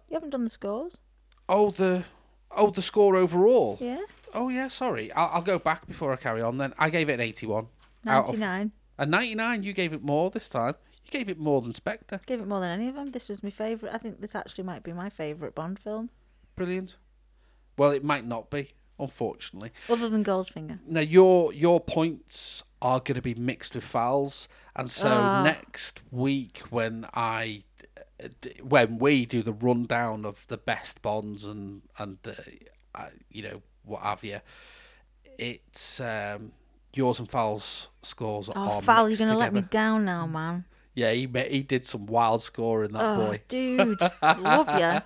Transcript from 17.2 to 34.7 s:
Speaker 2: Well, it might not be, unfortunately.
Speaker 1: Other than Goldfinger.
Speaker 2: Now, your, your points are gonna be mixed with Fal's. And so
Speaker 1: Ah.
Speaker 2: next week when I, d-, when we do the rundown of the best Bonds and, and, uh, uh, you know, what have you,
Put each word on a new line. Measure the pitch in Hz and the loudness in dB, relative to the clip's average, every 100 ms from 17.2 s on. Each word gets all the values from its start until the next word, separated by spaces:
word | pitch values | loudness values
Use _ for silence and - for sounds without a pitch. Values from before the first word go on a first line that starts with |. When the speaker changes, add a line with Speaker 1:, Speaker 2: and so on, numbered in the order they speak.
| _ _ _ _ _ - | _ _ _ _ _ 2
Speaker 2:
Well, | 143 | 4
it | 143 | 4
might | 143 143 117 | 0 -2 -2
not | 117 110 | -8 -6
be, | 143 143 _ _ - | -8 -8 _ _ -12
unfortunately. | 135 - 117 - - 92 113 - - | -10 -6 -6 -6 -14 -14 -16 -10 -2
Speaker 1:
Other | 233 233 | 0 2
than | 214 | 0
Goldfinger. | 202 185 185 - 156 202 - | 2 0 -2 -8 -12 -12 -4
Speaker 2:
Now, | 165 | -2
your, | 156 180 190 180 165 | 6 10 10 10 6
your | 143 170 170 | 4 6 6
points | - 165 165 151 - - - - - - | 4 0 0 -2 -12 -10 -10 -12 -14 -4
are | 127 127 | 0 0
gonna | 127 127 | 0 -4
be | 123 117 | -4 -4
mixed | 123 - - 123 | -4 -4 -8 -10
with | |
Fal's. | - 123 120 139 139 - - - - - | -4 -2 2 0 0 -6 -16 -20 -14 -8
And | 127 | -6
so | - 208 | 0 2
Speaker 1:
Ah. | 214 202 196 | 4 4 4
Speaker 2:
next | 160 156 - - - - - | 2 2 -6 -10 -10 -10 -8
week | 123 135 139 113 - - | -2 0 0 -4 -14 -6
when | 120 113 113 113 | -2 -2 -4 -8
I, | 117 117 113 113 107 - _ - - - - - - | -4 -2 -2 -4 -8 -14 _ -20 -20 -20 -18 -18 -14
d-, | 131 - | -18 -12
when | 131 139 113 113 | 4 6 6 4
we | 139 143 120 | 4 4 2
do | 120 | -2
the | 110 | -2
rundown | 107 123 120 117 120 117 107 104 | 0 2 2 0 -2 -2 -6 -8
of | 101 - | -12 -12
the | 113 | -8
best | - 110 - - | -4 -6 -6 -8
Bonds | 110 107 107 101 | -4 -4 -6 -10
and, | 104 107 98 98 _ - | -12 -12 -12 -14 _ -12
and, | 101 95 113 | -12 -12 -14
uh, | 110 - - - _ _ - | -14 -16 -20 -20 _ _ -16
uh, | - - _ | -16 -18 _
you | 104 | -14
know, | 104 101 - _ | -14 -14 -18 _
what | 104 104 | -14 -8
have | 101 104 | -6 -6
you, | 107 101 - - - | -8 -12 -16 -20 -20